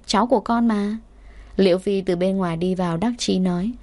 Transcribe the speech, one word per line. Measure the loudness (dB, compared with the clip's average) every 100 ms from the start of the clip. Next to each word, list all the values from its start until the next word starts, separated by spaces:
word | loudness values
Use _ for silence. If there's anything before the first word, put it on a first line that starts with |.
| -2
cháu | 0 2
của | 2
con | 2 0 2
mà." | 0 -2 -6 -10 -20 -20 -20 -10 0
Liễu | 2 2
Phi | 0 -4
từ | -2 0
bên | 0 0
ngoài | -2 -2
đi | -2 0
vào | -2 0
đắc | -2 -2
chí | 0 0
nói. | 2 0 -4 -6